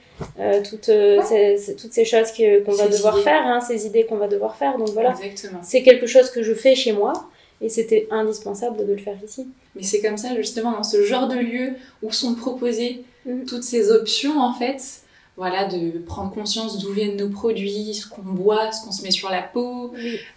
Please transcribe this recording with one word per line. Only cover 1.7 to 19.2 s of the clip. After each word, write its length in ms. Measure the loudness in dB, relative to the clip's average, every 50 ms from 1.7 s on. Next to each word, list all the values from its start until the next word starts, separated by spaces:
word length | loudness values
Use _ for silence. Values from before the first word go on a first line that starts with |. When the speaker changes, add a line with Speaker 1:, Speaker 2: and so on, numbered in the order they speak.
| -10
Speaker 1:
toutes 180 | -12 -12 -4 0
ces 100 | 0 2
choses 260 | 4 4 2 2 2 2
que, 300 | 2 4 6 6 6 4
qu'on 100 | 4 2
va 120 | 2 4
Speaker 2:
Ces 60 | 4 4 4
Speaker 1:
devoir 160 | 4 4 4
Speaker 2:
idées. 100 | 4 4
Speaker 1:
faire, 220 | 4 4 4 2
hein, 140 | 2 0 0 -2
ces 240 | -2 -4 -4 -4
idées 180 | 0 2 2 2
qu'on 140 | 2 0 -2
va 100 | -2 -2
devoir 280 | 0 -2 -2 -4 -4
faire, 200 | -2 -2 -2 0
donc 140 | 0 -2 -2
voilà. 220 | 0 0 2 0 0
Speaker 2:
Exactement. 480 | -2 -6 -12 -12 -12 -12 -12 -12 -8 -4
Speaker 1:
C'est 200 | 0 0 6 8
quelque 240 | 8 8 8 6
chose 220 | 4 6 6 6 6
que 120 | 2 -4 -2
je 100 | -2 -2
fais 220 | 2 4 4 4
chez 180 | 4 2 0 0
moi, 380 | 0 0 0 -2 -4 -8 -14 _ _ _ _ _ _ -6
et 80 | -4
c'était 360 | -2 -2 0 2 2 2 2 0
indispensable 760 | -2 -2 -2 -2 -4 -6 -8 -10 -8 -6 -6 -6 -4 -4 -2
de 60 | -2 -4
le 60 | -4
faire 180 | -6 -8 -12 -12 -12
ici. 220 | -14 -12 -12 -12 -14 -16 _ _ _ -12
Speaker 2:
Mais 80 | -4 -2
c'est 200 | 0 0 0 0
comme 160 | -2 -4 -4
ça, 160 | -6 -4 -4
justement, 360 | -4 -4 -4 -4 -4 -4 -4 -4
dans 100 | -4 -4
ce 200 | 0 0 2 2
genre 220 | 2 0 0 0 -2
de 80 | -2 -2
lieu 320 | -4 -4 -4 -4 -6 -6 -8 -10 -14 -20 _ _ -8
où 80 | -6 -4
sont 220 | -4 -2 -2 -4
proposées 680 | -4 -4 -6 -6 -4 -4 -4 -2 -2 -4 -4 -6 -8 -14 -20 _ _ -10
Speaker 1:
Mm. 180 | -8 -8 -8 -8
Speaker 2:
toutes 160 | -8 -2 0 2
ces 260 | 2 4 4 4 4
options, 480 | 4 4 4 0 -2 -2 -2 0 0 0
en 140 | 0 0 -2
fait, 260 | -2 -4 -4 -4 -4 -4 -4 -6 -8 -14 _ _ _ _ _ _
voilà, 280 | -8 -6 -4 -2 -2 -2
de 340 | -2 -4 -4 -4 -4 -6 -8
prendre 300 | -10 -10 -10 -8 -8 -8
conscience 480 | -8 -6 -4 -4 -2 -2 -4 -4 -6 -6
d'où 140 | -6 -4 -4
viennent 240 | -2 -2 -2 -2
nos 120 | -4 -4 -6
produits, 680 | -4 -4 -2 -2 -2 -2 -4 -4 -6 -6 -6 -6 -8
ce 120 | -8 -10 -12
qu'on 140 | -14 -14 -10
boit, 500 | -6 -6 0 2 2 2 2 0 -2 -4
ce 120 | -8 -6
qu'on 80 | -4 -4
se 100 | -4 -2
met 80 | -2
sur 200 | -2 -2